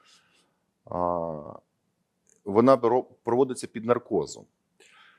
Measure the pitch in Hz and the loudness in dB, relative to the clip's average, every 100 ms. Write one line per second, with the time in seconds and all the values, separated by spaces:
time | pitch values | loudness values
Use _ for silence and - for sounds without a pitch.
0 | _ _ _ _ _ _ _ _ - 87 | _ _ _ _ _ _ _ _ -10 -4
1 | 87 87 82 78 73 - _ _ _ _ | -2 -2 -6 -10 -14 -20 _ _ _ _
2 | _ _ _ _ 101 101 123 131 117 123 | _ _ _ _ -2 4 6 6 4 0
3 | - _ - 120 135 123 - 120 113 120 | -2 _ -2 0 0 -4 -12 -6 -2 -2
4 | - 98 69 53 50 _ _ _ _ _ | -2 -4 -4 -10 -20 _ _ _ _ _
5 | - | -20